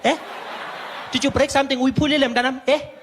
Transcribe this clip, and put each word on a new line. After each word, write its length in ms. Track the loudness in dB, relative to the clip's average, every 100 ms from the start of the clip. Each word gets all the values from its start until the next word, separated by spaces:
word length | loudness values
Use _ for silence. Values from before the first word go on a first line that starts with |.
Eh? 120 | 0 0 -4 -14 -12 -12 -12 -12 -12 -12 -8
Did 120 | -2
you 60 | 0
break 200 | 2 2
something? 280 | 2 2 2
We 140 | 2
pull 180 | 2 2
him, 120 | 4
mntanam. 380 | 2 2 0 0 0
Eh? 140 | 0 0 -16